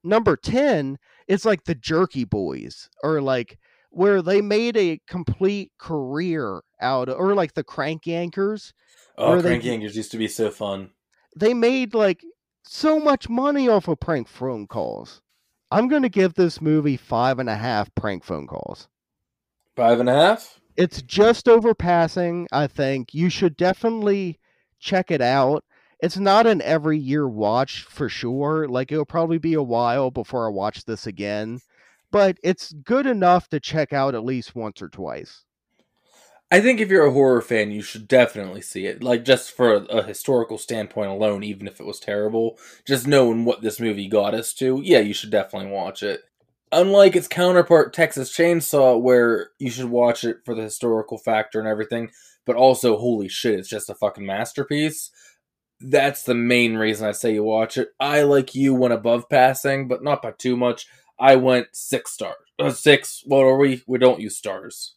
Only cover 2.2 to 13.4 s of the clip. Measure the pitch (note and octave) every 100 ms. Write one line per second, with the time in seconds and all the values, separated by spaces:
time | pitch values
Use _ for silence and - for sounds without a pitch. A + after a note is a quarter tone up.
2.2 | A2+ G#2 F2 C2 A1+ - - _ C#3+ D#3
3.2 | C3+ C3 A#2 - _ _ _ D#3+ G3+ G3
4.2 | E3+ G3+ G#3 G#3+ A#3 A3 F3+ D#3+ _ F3+
5.2 | E3 - F#3+ G3+ - _ - D#3 C3 C#3+
6.2 | F3+ D#3+ A2+ F#2 _ _ B2 C3+ B2+ B2+
7.2 | F#3+ G3+ E3 - - - C#3+ D#3+ - E3+
8.2 | F3 G3 G3 G#3+ - _ _ _ _ -
9.2 | A#2 F3+ E3 A#2+ A#2+ A2+ G#2+ G#2+ G#2+ A2+
10.2 | A2 - G#2+ - G#2 G2 F#2+ _ _ _
11.2 | _ D#3+ G#3+ A#3+ A#3 C4 A#3+ A3 G3+ F3
12.2 | E4 _ _ _ _ - D#4 D#4 D4+ C4+
13.2 | - A#3+